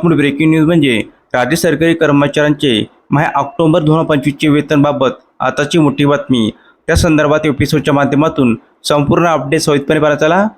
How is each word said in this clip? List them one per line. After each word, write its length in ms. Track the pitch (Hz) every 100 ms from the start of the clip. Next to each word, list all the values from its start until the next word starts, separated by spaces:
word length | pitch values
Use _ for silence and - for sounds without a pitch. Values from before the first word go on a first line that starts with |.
मोठी 140 | 170 147
ब्रेकिंग 340 | 143 139 156
न्यूज 160 | 160 156
म्हणजे 360 | 175 143 113 - - _
राज्य 220 | 123 123 170
सरकारी 380 | 175 147 165
कर्मचाऱ्यांचे 880 | 165 156 143 143 147 147 147 147 110 107 _ -
माहे 160 | 143 160
ऑक्टोबर 480 | - 139 - 165 170
दोन 120 | 156
हजार 120 | 156 156
पंचवीसचे 420 | 151 139 143 156
वेतनबाबत 640 | 147 147 151 147 131 131 - _ -
आताची 380 | 131 131 143 175
मोठी 260 | 151 -
बातमी. 460 | 143 143 - 127 107 - _ _ -
त्या 100 | 165
संदर्भात 500 | 175 151 147 151 156
एपिसोडच्या 480 | 135 147 156 -
माध्यमातून 640 | 143 139 143 160 160 127 113 - _
संपूर्ण 420 | - 147 143 170 170
अपडेट 340 | 156 135 156
सविस्तरपणे 400 | 156 143 139 156
पाहण्याला 460 | 151 147 156 175 214